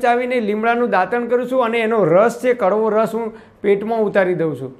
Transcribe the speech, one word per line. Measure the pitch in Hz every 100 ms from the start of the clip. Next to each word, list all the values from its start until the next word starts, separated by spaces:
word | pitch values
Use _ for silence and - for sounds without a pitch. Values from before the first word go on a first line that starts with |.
| 247
ચાવીને | 240 247 254 208
લીમડાનું | 214 233 240 240 190
દાંતણ | 185 240 233
કરું | 247 247
છું | 262 226
અને | 233
એનો | 220 226 160 175
રસ | 226 233
છે, | 254 240
કડવો | 185 214 220 214
રસ | 220
હું | 220 220 226 - _
પેટમાં | 185 196 214 226 202
ઉતારી | 202 180 165
દઉં | 160 127
છું. | 131